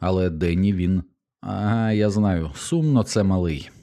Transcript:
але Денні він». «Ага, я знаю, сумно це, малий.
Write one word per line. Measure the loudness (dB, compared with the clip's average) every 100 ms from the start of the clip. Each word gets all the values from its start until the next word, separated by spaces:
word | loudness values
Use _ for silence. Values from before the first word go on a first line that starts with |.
але | -2 0 0
Денні | 0 0 2 0
він». | 0 0 -2 -4 _ _ -16 -8
«Ага, | -4 -2 0 0
я | 2 2
знаю, | 2 2 2 -2
сумно | -8 -4 0 2 2
це, | 2 0
малий. | 2 2 0 -4 -8 -12